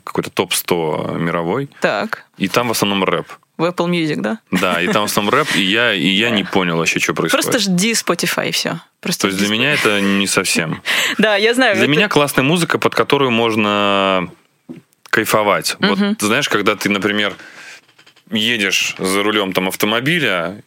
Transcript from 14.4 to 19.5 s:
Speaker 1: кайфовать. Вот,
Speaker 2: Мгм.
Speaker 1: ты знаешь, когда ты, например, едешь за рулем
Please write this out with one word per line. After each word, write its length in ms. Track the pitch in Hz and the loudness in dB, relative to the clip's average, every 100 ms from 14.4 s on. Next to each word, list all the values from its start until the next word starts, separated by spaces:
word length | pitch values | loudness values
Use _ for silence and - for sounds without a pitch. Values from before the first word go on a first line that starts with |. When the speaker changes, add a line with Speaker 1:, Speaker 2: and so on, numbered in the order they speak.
| _ _ - - _ _ - | _ _ -18 -18 _ _ -2
Speaker 1:
кайфовать. 680 | 117 107 110 104 85 - - | 0 2 2 4 2 0 -2
Вот, 200 | 196 196 | 0 2
Speaker 2:
Мгм. 160 | 202 214 | 0 0
Speaker 1:
ты 100 | 104 | 0
знаешь, 240 | 127 139 | 0 0
когда 260 | 104 104 101 | 0 0 0
ты, 140 | 101 | -2
например, 440 | 101 101 104 101 92 - - - - _ _ - _ - | 0 0 0 -2 -6 -18 -20 -20 -20 _ _ -20 _ -6
едешь 640 | 110 113 113 98 92 - - | -2 0 0 0 0 -2 -4
за 240 | 95 98 | -2 0
рулем 300 | 104 107 95 | 0 0 0